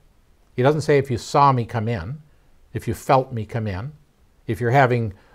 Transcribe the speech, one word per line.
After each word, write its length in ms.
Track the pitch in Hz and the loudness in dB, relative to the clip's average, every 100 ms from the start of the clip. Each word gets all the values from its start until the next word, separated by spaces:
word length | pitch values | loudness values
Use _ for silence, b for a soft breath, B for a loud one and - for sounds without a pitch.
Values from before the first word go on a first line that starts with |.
| _ _ _ _ _ - | _ _ _ _ _ 0
He 80 | |
doesn't 180 | 127 151 | 2 2
say 160 | - 143 | 2 2
if 140 | 135 | 2
you 80 | 117 | -4
saw 320 | - 147 143 | -2 4 4
me 120 | 127 | 4
come 240 | 113 120 107 | -2 -4 -4
in, 360 | 117 85 151 - _ _ _ _ | -6 -8 -12 -16 _ _ _ _
if 140 | 110 - | -10 -8
you 80 | 101 | -8
felt 360 | - 135 131 | 2 2 2
me 140 | 113 104 | -6 -8
come 220 | 120 107 | -6 -6
in, 240 | 90 131 - _ _ _ _ - | -6 -8 -14 _ _ _ _ -6
if 120 | 107 | -2
you're 120 | 120 | 2
having 420 | 135 127 123 110 95 b | 4 4 2 -2 -8 b